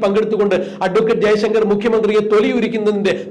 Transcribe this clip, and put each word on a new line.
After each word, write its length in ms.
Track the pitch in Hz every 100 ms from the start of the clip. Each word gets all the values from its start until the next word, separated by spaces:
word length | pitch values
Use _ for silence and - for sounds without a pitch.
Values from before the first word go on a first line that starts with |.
| 202
പങ്കെടുത്തുകൊണ്ട് 500 | 202 208 208 202 180 - - 185
അഡ്വക്കേറ്റ് 360 | 196 233 202 208
ജയശങ്കർ 400 | 208 220 220 202
മുഖ്യമന്ത്രിയെ 500 | 202 233 220 202 214 208
തൊലിയുരിക്കുന്നതിൻ്റെ 800 | 214 254 240 226 220 208 202 190 - -